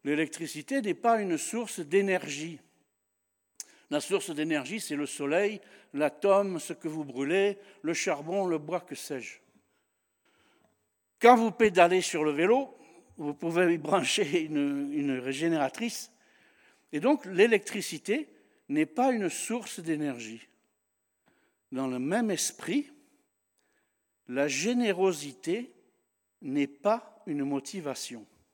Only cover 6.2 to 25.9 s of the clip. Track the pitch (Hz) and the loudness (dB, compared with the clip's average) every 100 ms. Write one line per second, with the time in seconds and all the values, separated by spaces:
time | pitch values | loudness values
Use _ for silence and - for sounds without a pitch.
6.2 | 202 196 202 170 - 165 165 156 147 123 | 4 4 4 -4 -8 -8 -8 -8 -8 -4
7.2 | 139 185 202 196 - - 151 165 190 143 | 0 2 2 -2 -14 -10 -6 -4 -2 -4
8.2 | 156 196 190 160 151 175 180 139 - 135 | -2 -2 0 -2 -2 -6 -6 -14 -8 -10
9.2 | 117 - _ _ _ _ _ _ _ _ | -10 -18 _ _ _ _ _ _ _ _
10.2 | _ _ _ _ _ _ _ _ _ _ | _ _ _ _ _ _ _ _ _ _
11.2 | 233 240 226 - 220 180 170 185 - 165 | 8 8 6 4 4 8 6 6 0 0
12.2 | 151 143 180 247 269 - - - _ - | 0 2 4 4 2 -12 -20 -20 _ -8
13.2 | 147 147 165 165 180 170 151 190 139 - | -8 -4 -2 4 4 2 2 2 2 0
14.2 | 147 165 156 151 143 143 143 147 143 127 | 0 0 0 0 0 -2 -4 -2 -2 -2
15.2 | 127 135 165 165 135 - 226 - - _ | -4 -2 0 2 0 -2 -6 -6 -12 _
16.2 | _ _ _ _ _ _ _ 151 220 302 | _ _ _ _ _ _ _ 0 2 2
17.2 | 185 180 233 214 - 208 - 160 - 247 | 0 4 6 6 0 -8 -8 -8 -2 -4
18.2 | 302 - _ _ - 143 156 247 262 240 | -4 -18 _ _ -4 0 0 2 2 2
19.2 | 185 - - 233 214 - 165 151 147 120 | -2 -4 -6 -6 -6 -10 -6 -4 -4 -6
20.2 | 110 110 - _ _ _ _ _ _ _ | -12 -16 -20 _ _ _ _ _ _ _
21.2 | _ _ _ _ _ 131 131 127 135 208 | _ _ _ _ _ -6 -4 -4 -2 0
22.2 | 226 185 - - - 254 294 - _ _ | 0 -2 -4 -6 -4 -2 -4 -16 _ _
23.2 | _ _ _ _ _ _ _ _ _ _ | _ _ _ _ _ _ _ _ _ _
24.2 | - 127 143 135 190 240 233 180 190 165 | -6 -2 0 0 0 2 2 4 2 2
25.2 | 147 127 160 208 247 _ _ | -8 -8 -4 -4 -4 _ _